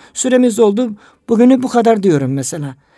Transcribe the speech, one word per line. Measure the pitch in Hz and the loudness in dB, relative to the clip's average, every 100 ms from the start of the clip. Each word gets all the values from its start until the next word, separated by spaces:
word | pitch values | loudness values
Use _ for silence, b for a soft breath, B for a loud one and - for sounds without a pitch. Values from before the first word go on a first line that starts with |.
| B | B
süremiz | - 254 247 254 208 | -8 0 2 2 2
doldu. | 214 202 247 208 b b - | 0 0 -4 -8 b b -2
Bugünü | 226 247 262 | 2 4 2
bu | 254 | 0
kadar | 240 226 220 | 0 2 2
diyorum | 190 147 131 | 0 0 -2
mesela. | 139 131 170 143 131 b | -6 -8 -10 -12 -14 b